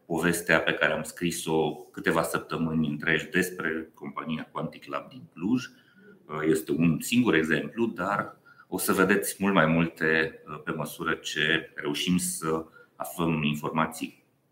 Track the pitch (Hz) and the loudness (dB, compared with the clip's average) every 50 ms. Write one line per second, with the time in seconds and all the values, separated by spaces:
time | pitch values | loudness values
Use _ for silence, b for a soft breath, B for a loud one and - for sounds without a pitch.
0 | _ - 82 80 82 87 85 - - - 82 80 - 82 80 80 82 76 78 78 | _ -4 -2 0 2 2 2 0 2 2 2 4 4 2 0 2 2 0 0 -2
1 | 78 - - - 87 87 82 - - 85 80 80 76 76 73 - - - - - | -6 -8 -6 -4 -2 -2 -2 -2 -2 0 2 2 2 0 -2 -6 -10 -16 -12 -6
2 | - 82 80 85 73 - - - - - 78 78 82 80 80 80 80 71 73 73 | -2 0 2 2 0 0 -2 -6 -6 -4 -4 -2 -2 0 0 0 0 0 -2 -4
3 | 76 82 80 78 78 - - 90 90 - 92 - 87 80 80 82 80 - _ - | 0 0 0 0 0 0 0 0 0 0 -2 -4 -4 -4 -4 -4 -6 -10 _ -14
4 | - 71 69 73 73 78 80 78 78 - - 80 78 78 - - - 73 71 71 | -12 -10 -10 -8 -6 -6 -6 -6 -6 -8 -8 -8 -8 -8 -8 -12 -12 -8 -8 -8
5 | - - - 127 - - - 80 87 101 - 131 - - - _ _ _ _ - | -8 -10 -16 -18 -18 -18 -10 -4 -2 0 0 0 -2 -4 -14 _ _ _ _ -20
6 | - - - - _ - 76 78 78 80 78 78 - - 73 73 85 85 76 71 | -20 -20 -20 -20 _ -10 -6 -2 2 2 2 2 2 0 2 4 4 4 4 2
7 | - - 117 123 123 101 82 80 78 80 80 73 73 73 - 110 113 107 - - | 0 0 2 4 4 6 4 4 4 2 2 0 0 -2 -2 -2 -2 0 0 -2
8 | 90 98 101 98 - - - - b b b b b b 95 92 - - 95 95 | -2 -2 -2 -2 -4 -6 -8 -18 b b b b b b -6 -2 0 2 4 6
9 | 95 95 101 101 - - - - 98 101 98 85 78 80 82 82 85 82 - - | 6 6 6 4 2 -2 -2 0 0 2 4 4 4 6 6 4 2 2 0 -2
10 | 80 80 80 80 80 80 - - - 85 76 76 - 80 78 80 73 - - - | 0 2 4 2 2 0 -4 -10 -16 -14 -14 -10 -8 -6 -6 -6 -6 -8 -6 -6
11 | 82 80 80 - - - - 78 76 78 82 - - - - 73 73 73 73 - | -4 -2 -4 -4 -4 -6 -2 0 0 2 2 0 -2 -6 -10 -8 -6 -4 -4 -2
12 | - - 90 90 87 - - - 80 80 80 80 80 B B B B B B - | 0 2 2 2 2 0 -4 -4 -2 -2 -2 -2 -4 B B B B B B -12
13 | - - - - 85 82 80 78 76 76 76 73 76 69 - 80 78 76 - - | -12 -8 -4 -2 0 0 0 0 0 0 -2 -2 -4 -2 0 0 0 -2 -2 -8
14 | 69 64 - _ _ _ _ _ _ _ | -10 -10 -12 _ _ _ _ _ _ _